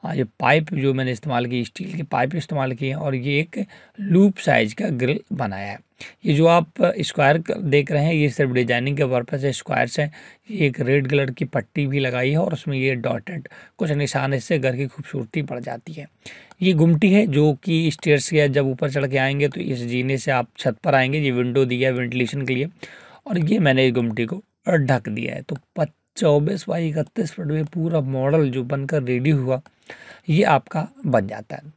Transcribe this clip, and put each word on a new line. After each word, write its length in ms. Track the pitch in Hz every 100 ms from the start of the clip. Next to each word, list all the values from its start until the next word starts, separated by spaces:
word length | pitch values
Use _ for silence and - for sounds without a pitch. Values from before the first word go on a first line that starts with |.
आ, 80 | -
ये 120 | 151 127 _
पाइप 320 | 120 151 160
जो 180 | 165 135
मैंने 180 | 131 127
इस्तेमाल 340 | 127 151 123 120
की, 180 | 123
स्टील 280 | 117 - 190
के 100 | 160
पाइप 320 | 143 - 131
इस्तेमाल 380 | 170 - 147 131
किए 160 | 120 135
हैं 80 | 139
और 180 | 151
ये 240 | 135 127 143
एक 240 | 160 - 196 - - -
लूप 400 | 202 170 202 190
साइज 340 | - 123 110
का 160 | - 208
ग्रिल 320 | 131 123 147 -
बनाया 380 | - 117 95 101
है। 80 | 101 _ _ - -
ये 100 | -
जो 120 | 147 165
आप 360 | 170 170 - 180 208
स्क्वायर 380 | 160 - 143 160
क-, 160 | 165 -
देख 360 | 165 143 143
रहे 120 | 147
हैं, 80 | 151
ये 140 | 165 147
सिर्फ 200 | 120 139
डिजाइनिंग 460 | 123 123 120 127 143
के 80 |
पर्पस 360 | 139 123 120 143
से 120 | 139
स्क्वायर्स 460 | 127 - 123 123 -
हैं। 100 | 147 - - - _
ये 160 | 208 147
एक 140 | 127
रेड 280 | 127 143 131
कलर 220 | 143 135
की 140 | 123 143
पट्टी 400 | 135 113 - 139
भी 120 | 139
लगाई 320 | 131 123 127
है 80 | 156
और 140 | 190
उसमें 260 | 160 - 135
ये 160 | 131 127
डॉटेड 520 | 120 120 - 175 131 - - _
कुछ 120 | 160
निशान, 420 | 147 143 139 135
इससे 240 | 135 - 151
घर 180 | 131 123
की 100 | 139
खूबसूरती 560 | - - 139 117 156
बढ़ 180 | 139 123
जाती 320 | 123 120 -
है। 160 | 156 143 _ - - - -
ये 100 | 185
गुमटी 380 | 170 165 160 202
है 140 | 196 220
जो 240 | 139 151 135
कि 260 | - 165 165
स्टेयर्स 400 | 151 165 147 -
के 180 | 156 147
जब 180 | 139 135
ऊपर 240 | 127 147
चढ़ 160 | 139 135
के 120 | 135
आएंगे 300 | 131 139 143
तो 120 | -
इस 180 | - 127
जीने 380 | 120 123 127 135
से 120 | 127
आप 180 | 131 120 -
छत 180 | 131 113
पर 100 | -
आएंगे। 240 | 135 131 147
ये 120 | 143
विंडो 320 | 123 123 123
दिया 260 | 131 123 131
है 60 | 127
वेंटिलेशन 500 | 120 127 123 139 131
के 80 |
लिए 140 | 127 151 _ - - - - -
और 120 | 180
ये 180 | 156 220
मैंने 280 | 156 131 131
इस 80 |
गुमटी 300 | 123 117 110
को 180 | 113 185 - _ -
ढक 400 | 175 131 131 110
दिया 260 | 107 -
है। 80 | -
तो 140 | - 151 _ -
प-, 100 | 156 _ _ -
चौबीस 480 | 170 147 147 - -
बाई 200 | 170 165
इकतीस 420 | 156 147 - 175
फीट 160 | - 160
में 180 | 156
पूरा 360 | 151 175 160 165
मॉडल 500 | 131 135 131 160 143
जो 120 | 127
बनकर 380 | 123 139 139 156
रेडी 280 | 123 123 135
हुआ, 300 | 151 127 131 - _ _ - - - -
ये 140 | 156
आपका 420 | - 147 - 165 - - 214
बन 200 | 127 98
जाता 280 | 107 107 -
है 160 | 147